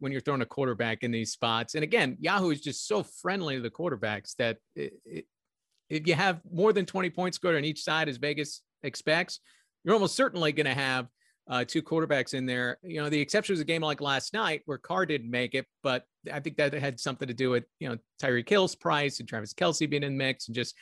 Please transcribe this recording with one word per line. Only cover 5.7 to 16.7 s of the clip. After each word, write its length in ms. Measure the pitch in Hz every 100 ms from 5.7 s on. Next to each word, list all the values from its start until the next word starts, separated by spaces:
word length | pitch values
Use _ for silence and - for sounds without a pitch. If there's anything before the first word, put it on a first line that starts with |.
| _ _
if 200 | 156 156
you 60 |
have 260 | 156 196 175 -
more 200 | 170 214
than 140 | 202 185
twenty 220 | 190 180
points 280 | 170 180 175
scored 180 | 180
on 100 | 160
each 200 | 151 151
side, 240 | - 156 156
as 80 | 123
Vegas 460 | 147 147 143 - _ _
expects, 560 | 143 - - 160 180 - _ _ _ _
you're 100 | 165
almost 220 | 214 196 -
certainly 340 | 269 180 156
gonna 240 | 143 147
have, 320 | 131 135 131 123 _ _ _ -
uh, 160 | 127
two 160 | 123 165
quarterbacks 540 | - 160 160 143 123
in 100 | 135
there. 320 | 131 123 123 123
You 180 | 185 160
know, 80 | 147
the 120 | 151
exception 320 | 143 208 214
was 80 | 185
a 40 |
game 160 | 151 165
like 200 | 156 147
last 340 | 143 135 -
night 280 | 208 208 151 -
where 120 | 131
Carr 280 | - 185 175
didn't 240 | 143 117
make 240 | 123 123
it, 100 | 135 123 _
but 200 | 139 123 - _ -
I 80 | 147
think 160 | 151 147
that 160 | 147